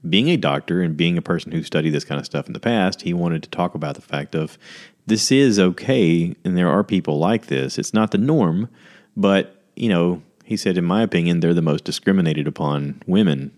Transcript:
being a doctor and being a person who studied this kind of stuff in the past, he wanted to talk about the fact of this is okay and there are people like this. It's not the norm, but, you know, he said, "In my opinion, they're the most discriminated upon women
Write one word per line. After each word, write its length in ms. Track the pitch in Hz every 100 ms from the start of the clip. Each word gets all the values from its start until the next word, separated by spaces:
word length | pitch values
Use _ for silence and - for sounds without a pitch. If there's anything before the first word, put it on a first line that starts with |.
| 85
being 200 | 92 139
a 80 | 160
doctor 440 | 85 69 - 87
and 160 | 87 76
being 220 | 85 87
a 40 |
person 300 | - 87 -
who 100 | 82
studied 280 | 78 - 80
this 140 | 73
kind 140 | - 71
of 80 | -
stuff 200 | 73 -
in 80 |
the 60 | -
past, 420 | 113 113 92 -
he 100 | 87
wanted 300 | 87 85 82
to 80 | -
talk 240 | - 87
about 220 | 80 76 69
the 40 |
fact 340 | - 71 69
of 220 | 82 78 - - - - _ -
this 240 | 107 -
is 280 | 135 139 101
okay 760 | 92 90 - 131 87 85 85 -
and 120 | 92 90
there 140 | 87
are 140 | 78
people 340 | 101 98 80 73
like 280 | 87 113 -
this. 320 | 67 65 -
It's 140 | -
not 200 | 107 110
the 60 | 98
norm, 500 | 127 156 92 85 113 _ - - _ -
but, 460 | 98 98 78 _ _ -
you 140 | 117
know, 320 | 90 87 87 - _
he 120 | - 107
said, 220 | 101 90
"In 60 |
my 180 | 85 101
opinion, 380 | 113 87 85 87
they're 120 | 82
the 80 | 85
most 240 | 82 73
discriminated 640 | - - - 98 82 76 73
upon 560 | 73 78 73 71 69 -
women 460 | 92 101 71 69